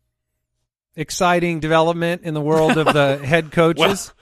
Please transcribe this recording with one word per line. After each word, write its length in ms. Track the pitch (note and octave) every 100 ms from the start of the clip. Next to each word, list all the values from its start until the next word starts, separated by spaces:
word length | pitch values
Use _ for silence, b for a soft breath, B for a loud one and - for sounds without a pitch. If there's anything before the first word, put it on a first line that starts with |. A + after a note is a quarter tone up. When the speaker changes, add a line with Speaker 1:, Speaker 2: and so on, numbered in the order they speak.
| _ _ _ _ _ _ _ _ _ E3
Speaker 1:
exciting 640 | D3+ - F3+ F3 F3 D#3+
development 640 | D#3 D#3+ E3 E3+ E3+ F3+
in 140 | D#3+ D3+
the 60 |
world 360 | D3 D#3+ D#3 D#3+
of 160 | D3
the 240 | D3 C#3 C#3+
Speaker 2:
<laughs> 60 | C#3
Speaker 1:
head 260 | E3 D#3
coaches. 600 | E3+ E3 D3+ E3 G3 - _